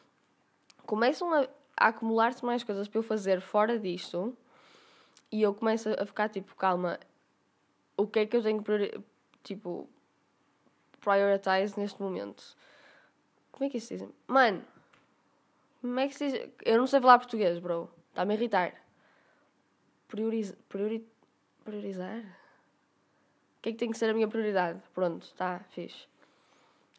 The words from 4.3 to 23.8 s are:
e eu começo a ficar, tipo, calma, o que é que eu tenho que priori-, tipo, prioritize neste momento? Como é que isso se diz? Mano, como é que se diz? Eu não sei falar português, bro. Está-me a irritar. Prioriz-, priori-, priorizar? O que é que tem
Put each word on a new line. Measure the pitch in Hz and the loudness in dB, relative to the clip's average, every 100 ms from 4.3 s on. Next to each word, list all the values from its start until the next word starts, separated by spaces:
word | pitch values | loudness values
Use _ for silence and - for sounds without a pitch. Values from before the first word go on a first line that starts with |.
| 262 _ _ - - - - _ - - | -8 _ _ -20 -20 -20 -20 _ -20 -6
e | 214 | 2
eu | 208 | 2
começo | 202 220 220 226 | 2 0 0 0
a | 214 202 | -2 -2
ficar, | - 214 | -2 -2
tipo, | - - - | -2 -10 -2
calma, | 190 180 180 - - _ _ _ _ _ _ _ _ - | 0 2 0 -4 -12 _ _ _ _ _ _ _ _ -2
o | 214 | 0
que | 220 | 2
é | 208 | 2
que | 240 | 2
eu | |
tenho | 214 214 | 2 0
que | 208 | 0
priori-, | 208 202 - - _ _ _ | 0 0 -6 -14 _ _ _
tipo, | - 196 180 170 - _ _ _ _ _ _ _ _ _ _ - | -12 -10 -8 -8 -10 _ _ _ _ _ _ _ _ _ _ -4
prioritize | 208 196 202 196 190 190 202 202 | 2 4 6 2 2 2 0 -2
neste | 202 - | -6 -6
momento? | 196 180 101 - - - - - - - _ _ _ _ _ | -6 -6 -8 -12 -20 -20 -20 -20 -20 -20 _ _ _ _ _
Como | - 277 | -6 -4
é | |
que | 254 | -4
isso | 220 | -8
se | 185 | -10
diz? | 196 - - | -12 -14 2
Mano, | 262 240 185 - - _ _ _ _ _ _ _ _ _ _ | 4 4 2 -8 -20 _ _ _ _ _ _ _ _ _ _
como | 247 247 | -4 0
é | 277 | -2
que | 277 | 0
se | 285 | -2
diz? | 262 - - - | -2 -6 -4 4
Eu | 226 | 4
não | 254 | 6
sei | 269 | 6
falar | 247 247 | 6 4
português, | - 226 190 175 | 0 0 0 0
bro. | 175 170 - - _ | -4 -6 -6 -16 _
Está-me | - 190 | -4 -2
a | 208 | 0
irritar. | 233 190 175 - _ _ _ _ _ _ _ _ _ _ _ _ - | 0 0 0 -6 _ _ _ _ _ _ _ _ _ _ _ _ -10
Prioriz-, | 202 220 226 202 - _ | -4 -2 -2 -4 -8 _
priori-, | 196 208 220 226 _ _ _ _ _ - | -4 -2 -4 -8 _ _ _ _ _ -12
priorizar? | 208 202 185 185 226 | -10 -8 -8 -8 -8
O | 208 180 - _ _ _ _ _ _ _ _ _ _ _ | -12 -20 -20 _ _ _ _ _ _ _ _ _ _ _
que | 226 | -6
é | |
que | |
tem | 226 | -4